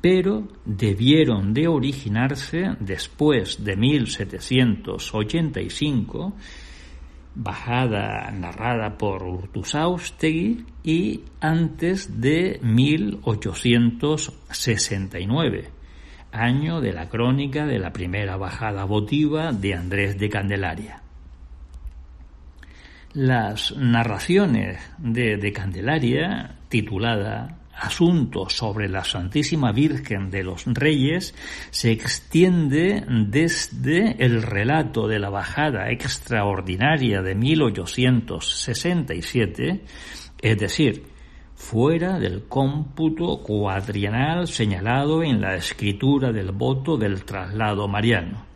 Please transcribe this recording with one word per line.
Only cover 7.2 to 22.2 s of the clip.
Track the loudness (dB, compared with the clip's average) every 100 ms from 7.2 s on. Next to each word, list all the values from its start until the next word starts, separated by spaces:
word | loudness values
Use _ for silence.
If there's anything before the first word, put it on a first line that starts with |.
| -16 -8
bajada | -8 -6 -4 0 2 0 -2 -6 -8
narrada | -8 -8 -6 -2 -2 -2 -2
por | -4 -2
Urtuzáustegui, | -6 -8 -8 -8 -4 0 0 0 -6 -2 0 2 0 -2 -6 -10
y | 0 2 2 -2 -10 -4
antes | 0 2 2 0 -2 -2 -4 0
de | 2 4 2 0
mil | 2 4 6 4 0 -2
ochocientos | -2 -2 -2 -2 4 6 4 2 0 0 -2 -12 -12
sesenta | -6 -2 0 0 -2 -6 -6
y | -2
nueve, | 0 0 -2 -8 -16 -20 -20 -20 -20 -14
año | -2 0 2 0 -2
de | -2
la | -4 -6
crónica | -2 2 2 0 -2 0
de | -2
la | -2
primera | -6 -4 -4 -4 -4
bajada | -6 -4 -4 -4
votiva | 0 0 0 2 2 2 0
de | -2 0
Andrés | -2 -2 0 0 0
de | -2
Candelaria. | 0 0 -2 -2 -6 -10 -14 -20 -20 -20 -20 -20 -18 -16 -14 -14 -14 -20 -20